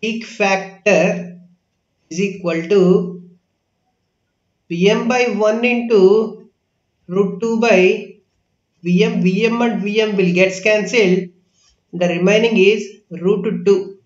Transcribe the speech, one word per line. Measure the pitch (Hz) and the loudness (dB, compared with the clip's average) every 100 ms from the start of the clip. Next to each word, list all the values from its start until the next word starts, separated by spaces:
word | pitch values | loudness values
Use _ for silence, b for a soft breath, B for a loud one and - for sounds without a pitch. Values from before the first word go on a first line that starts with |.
peak | 226 226 | -6 -8
factor | - - 202 190 - - - 175 175 - - - - _ _ _ _ _ _ | -10 -4 -2 -2 -6 -6 0 2 2 -2 -8 -16 -20 _ _ _ _ _ _
is | 165 | -6
equal | 196 180 175 165 165 | -4 -4 -6 -6 0
to | 202 180 180 - - - _ _ _ _ _ _ _ _ _ _ _ _ _ _ | 2 4 2 0 -10 -18 _ _ _ _ _ _ _ _ _ _ _ _ _ _
V | 170 190 | 0 2
M | 226 240 | 2 0
by | 247 | 0
one | 247 202 214 226 | 0 0 0 2
into | 240 240 233 220 190 214 220 - - _ _ _ _ _ _ | 0 -2 2 4 6 4 0 -8 -20 _ _ _ _ _ _
root | 180 196 175 | -2 -2 -2
two | 226 226 | -4 -2
by | 233 190 185 220 - - _ _ _ _ _ _ | 2 4 2 0 -6 -20 _ _ _ _ _ _
V | 170 180 | -2 0
M. | 220 185 | 0 0
V | 180 190 226 | -2 0 -2
M | 233 | 0
and | 240 196 | -2 -2
V | 196 208 | -4 -2
M | 214 196 | -2 0
will | 185 | 0
get | 175 190 185 | 2 0 0
cancelled. | 214 214 190 240 196 180 180 _ _ _ _ _ _ | -2 0 0 0 2 0 -2 _ _ _ _ _ _
The | 175 175 | -4 -4
remaining | 170 180 214 233 208 | 0 0 2 2 2
is | 190 220 - - _ | 2 2 -4 -16 _
root | 170 175 208 226 175 | -6 -2 -2 -2 -4
two. | 202 190 - - | 0 0 -2 -14